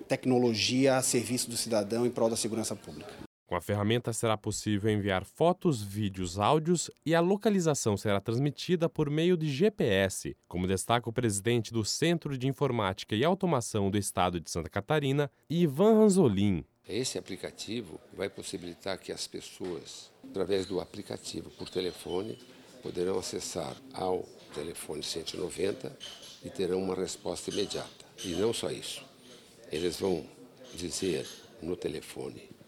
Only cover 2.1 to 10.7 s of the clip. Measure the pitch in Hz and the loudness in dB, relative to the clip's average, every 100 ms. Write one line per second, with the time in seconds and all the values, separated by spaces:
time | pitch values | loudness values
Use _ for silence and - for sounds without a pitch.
2.1 | 120 113 113 113 110 110 104 - - - | 2 2 2 -2 -2 -4 -6 -10 -14 -14
3.1 | - - _ _ 87 - 101 101 120 123 | -16 -18 _ _ -6 -2 0 2 2 0
4.1 | 113 117 107 110 - - 104 110 104 98 | -2 0 0 -2 -4 0 2 2 2 2
5.1 | 92 98 - 165 180 180 123 101 101 104 | 0 -2 0 2 4 0 0 -2 -2 -2
6.1 | 95 90 95 107 151 156 175 - - - | -2 -4 2 4 4 2 0 -2 -6 2
7.1 | 165 175 202 226 196 160 139 113 101 110 | 4 4 2 4 4 2 2 2 2 2
8.1 | 101 107 113 143 - - 175 160 - 147 | 0 2 0 0 -2 0 2 2 0 0
9.1 | 151 170 180 156 135 208 208 151 95 98 | 2 4 4 2 2 2 2 4 4 4
10.1 | - - - _ 87 90 | 0 -8 -10 _ -2 2